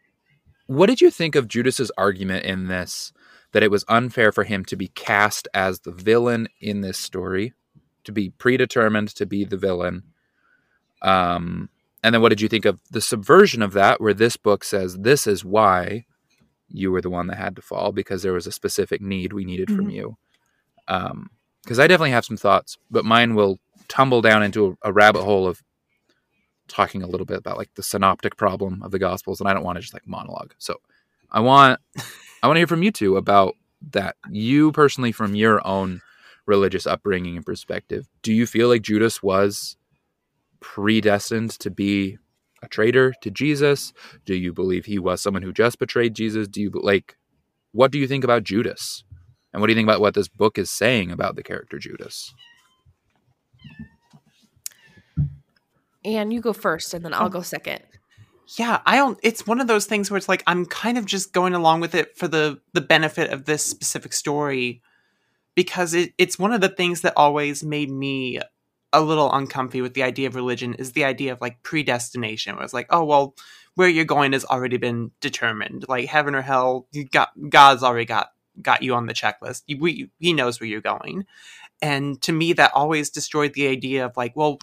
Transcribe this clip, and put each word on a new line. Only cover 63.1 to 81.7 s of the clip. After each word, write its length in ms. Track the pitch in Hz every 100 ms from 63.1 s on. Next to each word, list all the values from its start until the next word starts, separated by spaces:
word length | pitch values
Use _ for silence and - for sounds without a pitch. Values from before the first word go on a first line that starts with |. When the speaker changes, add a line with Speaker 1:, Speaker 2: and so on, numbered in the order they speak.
| 170 151
Speaker 3:
of 140 | 135 143
this 200 | 151 -
specific 480 | - - - -
story, 680 | - 156 147 147 131 123 120 _ _ _ _ _ _ _ -
because 380 | 180 180 170
it, 200 | 170 170 -
it's 220 | 180 -
one 140 | 196
of 80 | 233
the 80 | 185
things 320 | 185 175 175
that 120 | 175 -
always 460 | 147 147 147 143
made 280 | 156 147 139
me 480 | 135 139 135 127 123 - _ _ _ _
a 80 | 151
little 300 | 156 156 139
uncomfy 500 | 139 135 139 127 131
with 120 | 123
the 80 | 131
idea 260 | 127 123 131
of 80 | 127
religion 380 | 123 117 123 120
is 180 | 131
the 100 | 151
idea 300 | 139 123 135
of, 80 | 120
like, 200 | 123 -
predestination, 920 | - 156 135 120 - 123 113 110 101 -
where 80 |
it's 100 | 67
like, 140 | 123 -
"Oh, 140 | 170
well, 320 | 156 143 135 - - - _ -
where 140 | 180
you're 160 | 160 160
going 260 | 147 139
has 140 | 135 -
already 320 | 127 127 123
been 340 | 123 117 117 -
determined. 640 | 143 - 117 107 - - -
Like, 200 | 127 135
heaven 260 | 151 143
or 80 | 139
hell, 460 | 131 131 127 127 -
you 140 | 147 135
got, 240 | 147 - - 147
God's 340 | 151 139 127
already 220 | 127 117 117
got, 240 | 110 - _ _ -
got 200 | 131 -
you 140 | 127 120
on 100 | 117
the 80 |
checklist. 500 | 120 107 - - 127 -
You, 100 | 139
we, 300 | 170 127 95 _
he 160 | 170
knows 260 | 156 123 117
where 100 | 113
you're 120 | 107
going." 440 | 104 104 - 185 196 _ - - -